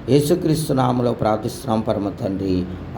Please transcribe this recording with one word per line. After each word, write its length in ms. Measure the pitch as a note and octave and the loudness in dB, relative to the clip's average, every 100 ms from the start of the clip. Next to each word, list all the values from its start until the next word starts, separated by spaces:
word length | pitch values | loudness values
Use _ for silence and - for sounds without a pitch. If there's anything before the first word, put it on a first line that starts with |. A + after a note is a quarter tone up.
| - | 2
యేసుక్రీస్తు 640 | C#3+ D3+ F3 D#3+ D#3 D#3 | 4 4 2 2 0 0
నామములో 400 | C3 B2+ B2 A#2+ | 2 2 2 0
ప్రార్థిస్తున్నాం 680 | A2+ A2 G#2+ A#2 - - A2 | 2 0 0 -2 -6 -2 -2
పరమ 280 | A2 G#2 G2 | 0 -2 -2
తండ్రి. 560 | - G#2 F#2+ F#2+ F2+ F2+ F2+ - | -4 -4 -2 0 0 -2 -8 -10